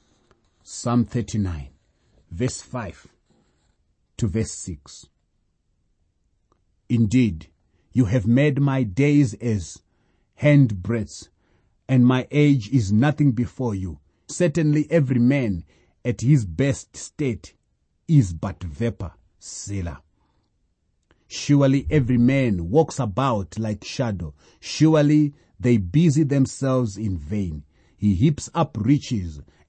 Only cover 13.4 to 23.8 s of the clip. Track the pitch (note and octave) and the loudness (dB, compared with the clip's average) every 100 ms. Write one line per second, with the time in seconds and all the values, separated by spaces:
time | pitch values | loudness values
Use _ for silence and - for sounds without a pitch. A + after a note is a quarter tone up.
13.4 | A#2+ - B2 G2 F2+ D2 _ _ _ - | -4 -6 -6 -6 -8 -12 _ _ _ -2
14.4 | F3 D#3+ D#3 D3 D3 E3 C3 B2+ A#2+ C#3 | 0 2 2 2 2 0 2 2 4 2
15.4 | B2 F2+ - _ _ _ B2+ - A2+ D3 | 0 -4 -8 _ _ _ -6 -4 2 2
16.4 | G2+ D#2+ C#3 - - - - - C#3+ A2+ | 2 -2 -2 -2 -8 -20 -20 -6 -6 -6
17.4 | - _ _ _ _ _ - D#3 G2 E2 | -12 _ _ _ _ _ 2 4 4 -2
18.4 | F#2 F2 F2+ D2+ A2+ G#2+ D#2+ - _ _ | -10 -10 -12 -6 -6 -6 -12 -14 _ _
19.4 | - - - G2+ E2+ C2+ _ _ _ _ | -20 -16 -10 -8 -8 -12 _ _ _ _
20.4 | _ _ _ _ _ _ _ _ _ - | _ _ _ _ _ _ _ _ _ -12
21.4 | - C#3+ C#3 C#3 - D3+ A#2+ B2 A#2+ C#3 | 0 4 4 2 0 0 2 4 4 4
22.4 | B2+ F#2 E2+ B2+ D#3+ - A#2+ F#2+ C#3 G#2 | 0 -2 0 0 0 -2 -4 -2 -2 -2
23.4 | G2 - A2 G#2 | -4 -6 -6 -6